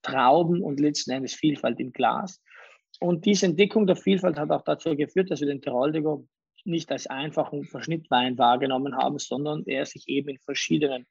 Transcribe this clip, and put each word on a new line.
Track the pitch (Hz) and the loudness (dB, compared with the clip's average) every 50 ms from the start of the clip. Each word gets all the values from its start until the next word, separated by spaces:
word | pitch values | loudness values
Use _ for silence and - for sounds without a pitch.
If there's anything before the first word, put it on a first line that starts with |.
Trauben | - - 127 131 123 127 143 170 175 160 175 175 190 | -8 -2 0 4 6 8 8 6 6 4 2 0 0
und | 151 143 139 | -2 0 2
letzten | 147 151 147 - - - | 2 2 2 -2 -4 -4
Endes | 127 135 131 120 - | -4 -4 -4 -8 -6
Vielfalt | - - 156 143 - - 123 120 - | 0 2 0 2 2 -2 -2 -2 -2
im | 127 127 | -6 -8
Glas. | - - 127 113 120 - - - - _ _ _ - - - - - _ _ _ - _ | -2 0 2 2 2 0 -6 -8 -10 _ _ _ -20 -20 -20 -20 -20 _ _ _ -10 _
Und | 180 175 180 160 175 | 0 0 0 2 4
diese | 202 202 185 202 | 4 4 4 4
Entdeckung | 180 160 160 208 196 - 220 214 | 2 4 4 2 4 4 2 2
der | 180 170 | 2 2
Vielfalt | - - 190 196 180 180 180 156 151 | 2 2 2 2 2 2 0 -2 -2
hat | 151 151 | -2 -2
auch | - 139 - | -2 -2 0
dazu | - 151 - - 165 151 | -4 -4 -2 -2 -4 -2
geführt, | 139 151 143 _ 190 190 185 | -2 -2 0 _ -2 0 0
dass | 175 123 | -2 -2
wir | 147 | -2
den | 143 143 135 | -4 -4 -4
Teroldego | - 143 123 123 131 151 156 160 151 156 151 135 127 _ _ _ _ _ _ _ _ | -6 -4 -2 0 0 0 0 -2 -2 -2 -4 -6 -10 _ _ _ _ _ _ _ _
nicht | - 170 165 160 - | -4 -4 -4 -4 -6
als | 143 127 - | -8 -8 -8
einfachen | - 135 135 143 160 156 160 139 - - 143 143 | -10 -8 -8 -8 -4 -4 -4 -4 -4 -6 -10 -10
Verschnittwein | - - 131 120 160 165 160 160 _ 139 123 123 127 127 123 | -10 -12 -10 -6 -6 -6 -6 -2 _ 2 2 2 2 2 4
wahrgenommen | 127 120 123 127 139 135 131 131 139 143 123 | 4 4 4 4 2 -2 -2 -2 -4 -4 -2
haben, | 127 131 131 147 143 | -2 -2 -2 -2 -4
sondern | - - 123 131 147 151 151 151 - | -8 -6 -6 -6 -4 -4 -6 -6 -6
er | 151 135 135 147 | -6 -4 -4 -4
sich | - - 143 - | -6 -10 -18 -10
eben | - 139 139 139 143 | -4 -4 -4 -4 -4
in | 135 131 | -12 -12
verschiedenen | _ - 143 - - - 165 156 151 139 131 123 123 _ | _ -8 -6 -6 -2 -2 0 0 0 -2 -2 -6 -10 _